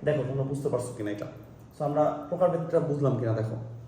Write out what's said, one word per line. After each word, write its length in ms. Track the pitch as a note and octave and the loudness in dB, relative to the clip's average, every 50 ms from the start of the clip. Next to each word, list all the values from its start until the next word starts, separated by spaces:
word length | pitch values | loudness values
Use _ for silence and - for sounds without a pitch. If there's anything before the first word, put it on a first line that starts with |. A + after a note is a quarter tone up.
| - | 2
দেখো 160 | D3 C#3+ C#3 C3 C3+ | 2 2 2 0 -2
তোমরা 160 | - C#3 C3+ C#3 | -2 -2 -2 -2
বুঝতে 180 | C#3+ C3+ - - - | -2 -2 -2 0 0
পারছো 180 | A#2+ - - - | 0 -2 -2 -6
কিনা 140 | - G#2+ G#2 G2+ | -6 -6 -6 -4
এটা। 120 | G2+ - - - - - - - - - - - | -6 -8 -10 -10 -14 -18 -20 -20 -20 -20 -20 -8
So 40 | - D3+ D3 | -4 -4 0
আমরা 140 | D3 D3+ D3+ D3+ - - - - | 2 4 2 2 2 -2 -6 -6
প্রকারভেদটা 500 | F3+ F3 F3+ F3 E3 E3+ E3 D#3 - E3 - C#3+ | 0 4 4 4 4 2 -2 2 2 2 2 4
বুঝলাম 240 | C#3+ C#3+ C#3 C3+ A#2+ A#2 | 0 2 2 2 2 2
কিনা 120 | A#2+ A2+ G#2+ A2 | 2 0 0 0
দেখো। 160 | A2 - - A#2 - - - - - | 0 -2 -4 -6 -8 -10 -12 -14 -16